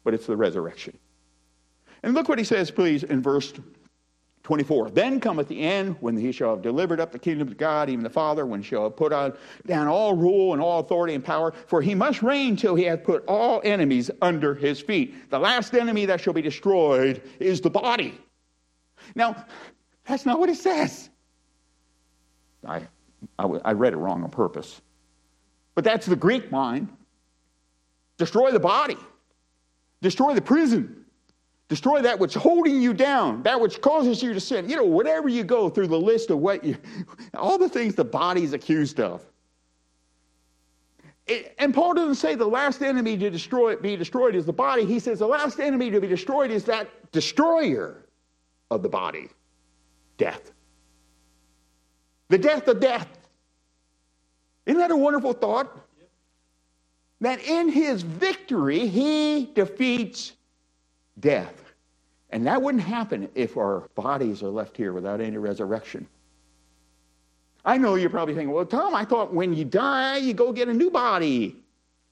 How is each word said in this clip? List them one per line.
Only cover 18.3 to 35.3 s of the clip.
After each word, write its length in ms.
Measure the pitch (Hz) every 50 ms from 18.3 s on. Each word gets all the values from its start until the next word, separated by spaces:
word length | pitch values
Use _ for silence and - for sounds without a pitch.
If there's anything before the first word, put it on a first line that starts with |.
| _ _ _ _ _ _ _ _ _ _ _ _ _ _ - - -
Now, 300 | 226 233 233 214 - - - - - - - - _ _ _ _ _ _
that's 200 | - 262 262 -
not 140 | 262 240 330
what 100 | 359 349
it 80 | 339 -
says. 520 | - 381 370 302 - 156 - - - - _ _ _ _ _ _ _ _ _ _ _ _ _ _ _ _ _ _ _ _ _ _ _ _ _ _ _ _ _ _ - -
I, 140 | 80 82 85 - _ _ _ _ _ _ - - _ -
I, 60 | 92
I 260 | 98 78 78 - -
read 220 | 107 101 120 127 85
it 40 | 78
wrong 260 | 80 95 90 87 85
on 40 | 85
purpose. 520 | - - 113 - - 78 - - - - _ _ _ _ _ _ _ _ _ _ _ _ _ _ _ _ _ _ -
But 120 | 175 170
that's 200 | 214 220 220 -
the 120 | 190 180 127
Greek 340 | - 160 240 262 - -
mind. 380 | - 131 135 123 117 139 202 - - - _ _ _ _ _ _ _ _ _ _ _ _ _ _ _ _ _ _ _ _ _ _ _ -
Destroy 340 | 175 165 - 208 254 269
the 80 | 262 208
body. 380 | 165 175 202 254 302 277 180 - - - - _ _ _ _ _ _ _ _ _ _ _ _ _ _ _ _ _
Destroy 320 | - 185 - - 262 294 285
the 80 | 208
prison. 580 | - - 247 311 330 269 233 185 117 - - - - _ _ _ _ _ _ _ _ _ _ _ _ -
Destroy 320 | 156 156 - 254 294 285
that 180 | 254 240 240 190
which 160 | 190 - -
holding 460 | 220 - 320 339 339 339 320 277 269
you 120 | 247 247 226
down, 480 | 170 262 285 277 254 208 147 110 117 131
that 160 | 208 254 262
which 220 | 233 202 - -
causes 400 | - 277 302 320 285 247 233 -
you 120 | 262 240 220
to 60 | 190
sin. 300 | 185 - 262 208 175 185
You 60 | 285
know, 80 | 320 247
whatever 440 | 190 160 170 233 302 320 320 311
you 140 | 277